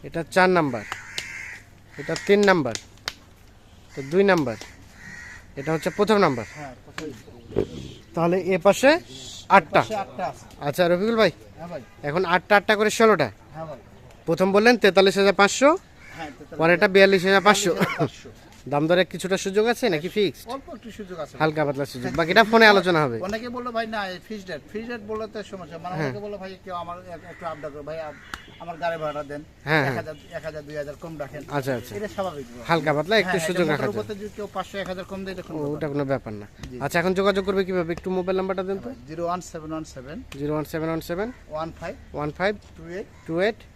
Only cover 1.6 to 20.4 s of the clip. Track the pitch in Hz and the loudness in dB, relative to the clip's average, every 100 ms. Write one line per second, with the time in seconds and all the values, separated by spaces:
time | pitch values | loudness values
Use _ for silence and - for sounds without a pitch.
1.6 | - - - - 143 165 - 202 202 180 | -20 -20 -20 -14 -6 -6 2 4 6 4
2.6 | 127 107 - - - - - - - - | 2 -4 -10 -14 -14 -14 -20 -20 -20 -20
3.6 | - - - - 135 170 202 180 127 107 | -20 -20 -18 -14 -4 2 4 4 2 -6
4.6 | - - - - - - - - - - | -12 -20 -20 -20 -18 -18 -18 -20 -18 -10
5.6 | 139 160 185 - 208 214 180 123 104 147 | -4 -2 -2 -2 2 4 4 2 -6 -12
6.6 | 143 123 - - 156 107 - - - - | -16 -16 -16 -12 -12 -14 -18 -20 -6 -2
7.6 | - 135 - - - - 170 185 170 185 | -2 -6 -14 -16 -10 0 2 2 0 2
8.6 | 202 190 262 330 - - - - - 196 | 4 6 6 4 0 -16 -16 -16 4 6
9.6 | - 190 113 214 190 - 175 135 - - | 6 2 2 -2 -6 -6 -8 -8 -20 -8
10.6 | 143 143 175 175 214 226 202 - - - | -6 2 2 4 2 4 2 2 -18 -16
11.6 | 170 165 113 - 147 156 185 180 - 208 | -12 -12 -14 -10 -4 -2 2 0 4 2
12.6 | 196 208 214 - 226 196 127 - - 156 | 4 2 2 4 6 6 2 -2 -20 -14
13.6 | 160 139 - - - - - 165 185 196 | -14 -14 -18 -20 -20 -14 -4 2 4 6
14.6 | 226 240 208 185 190 196 196 190 196 - | 6 6 6 6 4 6 2 6 4 6
15.6 | 269 359 - - - - 156 - 151 151 | 4 4 -2 -20 -20 -14 -14 -14 -16 0
16.6 | 160 175 208 190 196 196 185 196 190 196 | 4 6 6 8 8 8 4 6 6 6
17.6 | 180 - 185 - 151 - 127 - - - | 4 2 0 0 -2 -4 -20 -20 -20 -20
18.6 | - 143 156 180 185 175 180 185 196 190 | -4 0 4 4 2 -2 -4 -2 0 2
19.6 | 220 233 240 160 175 214 196 - | 2 2 0 0 -2 0 0 -2